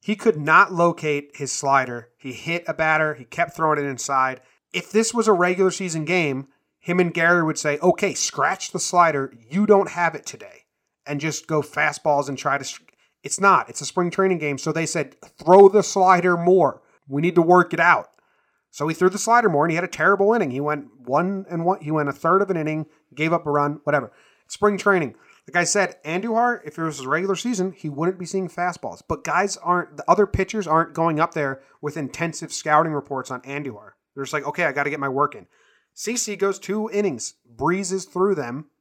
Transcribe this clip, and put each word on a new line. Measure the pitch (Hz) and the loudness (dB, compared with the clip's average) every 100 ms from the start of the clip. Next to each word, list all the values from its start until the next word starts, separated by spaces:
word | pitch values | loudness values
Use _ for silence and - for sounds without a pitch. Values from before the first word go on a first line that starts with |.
He | - 208 | -4 -2
could | 233 165 | 0 0
not | 147 160 202 | 4 6 6
locate | 180 175 170 156 143 143 - | 4 2 2 -4 -4 -6 -12
his | 139 | -8
slider. | - 143 135 127 120 117 _ | -6 0 2 0 -8 -12 _
He | 135 | -14
hit | 120 165 170 170 | -12 -6 -6 -6
a | 156 | -4
batter. | 160 156 156 151 | 0 0 0 -4
He | 117 | -12
kept | - 170 - | -4 -4 -2
throwing | 160 147 | 0 0
it | 143 | -2
inside. | 131 - 135 131 131 _ _ _ | -6 -4 0 0 -4 _ _ _
If | 180 - | -10 -2
this | 208 220 | -2 0
was | 240 220 | 0 2
a | |
regular | 196 180 185 190 | 2 2 2 0
season | 180 185 160 151 | 0 -6 -6 -2
game, | 180 156 131 135 _ _ _ | 0 0 -2 -8 _ _ _
him | - 175 | -4 0
and | 175 | 0
Gary | 165 165 175 | 2 2 4
would | 160 151 | 2 -2
say, | 151 147 | -2 0
"Okay, | 180 180 202 | 2 2 -2
scratch | 143 - - 143 180 - | -2 -6 -2 -2 -2 -8
the | 180 | -8
slider. | - 180 170 143 135 - _ | -2 4 4 2 -4 -10 _
You | 160 208 | -2 4
don't | 202 180 | 6 4
have | 170 170 | -2 -2
it | 156 - | -2 -14
today." | - 101 - _ _ _ _ - | -16 -20 -20 _ _ _ _ -10
And | 147 | -6
just | 156 147 - | -4 -6 -4
go | 156 | -4
fastballs | 147 - 151 147 160 143 139 | -4 -2 -2 -2 -2 0 -2
and | 135 | -4
try | 147 139 | -4 -4
to | |
s-, | 135 - _ _ _ _ - | -6 -14 _ _ _ _ -10
it's | - | 2
not. | 196 175 - | 4 4 2
It's | - | -10
a | 143 | -8
spring | - 175 | -4 -2
training | 165 190 180 | 0 0 0
game. | 151 139 | -2 -4
So | - | -4
they | 156 160 | -4 -2
said, | 170 143 _ - _ | -4 -6 _ -20 _
"Throw | - 190 196 | 6 10 10
the | 208 | 8
slider | - - 185 180 180 175 | 2 2 4 4 4 0
more. | 170 185 147 - _ _ _ | 4 4 4 0 _ _ _
We | 139 | -2
need | 175 170 | 2 2
to | |
work | 165 180 175 | 6 6 4
it | 160 | 2
out." | 170 143 92 _ _ _ _ _ _ | 4 4 0 _ _ _ _ _ _
So | - 151 | -6 -6
he | |
threw | 160 180 | 2 2
the | 190 | 2
slider | - 240 226 | 2 4 4
more, | 151 160 | 2 0
and | |
he | 165 | 0
had | |
a | 180 | -4
terrible | - 165 202 202 | 0 2 4 2
inning. | 233 165 | 2 0
He | 127 | -2
went | 147 147 127 _ | -4 -4 -8 _
one | 120 135 180 196 190 | -2 0 0 -4 -6
and | 170 170 | -4 -2
one. | 196 | -2
He | 147 | -2
went | 156 143 | -2 -2
a | |
third | 135 165 185 | -2 0 2
of | 196 | 2
an | 175 | -2
inning, | 156 156 156 _ _ | -2 -4 -8 _ _
gave | 131 156 | -4 -2
up | 170 151 | 0 0
a | |
run, | 147 147 147 | 0 0 -2
whatever. | - 143 113 _ _ _ _ | -2 -2 -2 _ _ _ _
Spring | - 208 202 | -2 0 2
training. | 208 190 139 - _ _ - | 2 2 0 -8 _ _ -6
Like | 175 | -2
I | |
said, | 170 208 190 - | 0 0 -2 -4
Andujar, | 147 170 226 226 240 240 151 | -8 -6 -2 0 0 -2 -10
if | 156 | -6
it | |
was | 160 139 | -6 -6
his | 131 | -4
regular | 156 190 190 | -2 -2 -4
season, | 240 226 185 | -2 -2 -4
he | 185 156 | -4 -10
wouldn't | 143 170 190 | -2 -2 -2
be | 175 | -6
seeing | 196 180 | -6 -6
fastballs. | - 180 170 113 - _ | -4 -6 -6 -12 -14 _
But | 156 | -8
guys | - 160 202 - | -2 0 0 -2
aren't, | 165 175 170 147 | 0 0 -2 -8
the | - | 2
other | 185 202 | 4 4
pitchers | - 190 220 170 | 0 -4 -4 0
aren't | 160 165 147 | 0 0 -2
going | 165 151 | 0 0
up | 165 - | -2 -2
there | 143 131 _ _ | -4 -6 _ _
with | 147 147 | -10 -8
intensive | 139 - 165 160 - | -10 -6 -6 -6 -12
scouting | - 156 151 165 | -10 2 2 2
reports | 151 135 135 123 | -2 -6 -8 -8
on | 127 | -12
Andujar. | 135 143 143 107 104 _ _ - | -10 -10 -8 -12 -18 _ _ -12
They're | |
just | 131 | -6
like, | 151 143 | -6 -6
"Okay, | 147 165 | -2 -2
I | |
gotta | 135 143 | 0 -4
get | 147 | -4
my | 139 | -4
work | 131 143 110 | 0 -2 -2
in." | 87 _ _ _ _ | -20 _ _ _ _
C | - - 240 | -12 -8 -6
C | - 196 | -6 -2
goes | 196 196 | -2 -2
two | - 208 220 | -6 -6 -4
innings, | 202 208 127 - _ _ | -2 -2 -4 -10 _ _
breezes | 117 143 185 190 190 180 | -4 -2 -2 -4 -6 -6
through | 180 196 180 | -2 0 0
them | 123 127 156 _ | -4 -10 -14 _